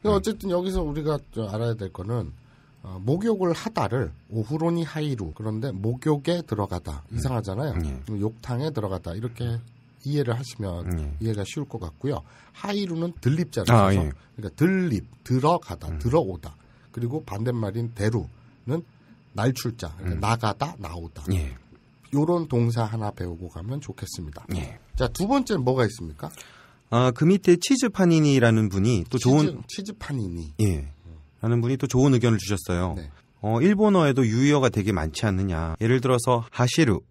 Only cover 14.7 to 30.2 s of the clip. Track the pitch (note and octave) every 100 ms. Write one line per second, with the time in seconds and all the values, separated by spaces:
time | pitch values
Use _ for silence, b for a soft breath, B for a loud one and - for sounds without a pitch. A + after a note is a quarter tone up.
14.7 | F#3+ F3+ G#2 - - - B2+ D3 F3 -
15.7 | - - - A#2+ D3+ A2+ F2+ - - b
16.7 | b b - A#2+ D3+ D#3 G2+ A#2 A#2+ G#2
17.7 | A2 A#2 A#2 G#2+ A2 D#2 - - - -
18.7 | D#3 E3 b b b _ - A#2 B2+ B2
19.7 | A2+ E2 D#2+ F#2 D#2+ G2+ A#2 A2+ G2 C#3+
20.7 | F3 F2 F2 E2 - - F#2+ D2 B1+ _
21.7 | - _ _ _ C#3 D#3 F3 D#3 B2 A#2
22.7 | A#2 A2 A2+ G#2 - F2+ E2+ F2+ E2 G2
23.7 | C#3 - F#2+ - - D#2 D2+ - F2 C2
24.7 | - - - B2+ - G3 C#4 B3+ G3 B2
25.7 | C3 A2+ - E2 D2+ - - B B B
26.7 | B _ A#2 B2+ A#2+ D#3 G3 - F3 -
27.7 | C4 A#3+ - F3+ D#3+ D3+ C3+ A#2 A2 G#2+
28.7 | G2 G#2 A#2 E2 - A#2+ C#3+ D3+ D3 A#2+
29.7 | - G3 G#3 - C#3